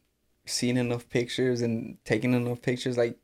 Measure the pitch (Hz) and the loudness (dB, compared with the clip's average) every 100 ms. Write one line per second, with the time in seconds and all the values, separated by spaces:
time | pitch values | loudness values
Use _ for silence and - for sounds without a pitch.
0 | _ _ _ _ - - 120 123 120 120 | _ _ _ _ -8 -2 0 2 0 -4
1 | - 127 120 - 127 120 117 113 - - | -2 -2 0 0 0 2 0 -2 -6 -10
2 | - 113 123 123 120 120 - 123 131 120 | -2 0 4 2 0 -2 -2 -2 0 0
3 | 120 - | 0 -2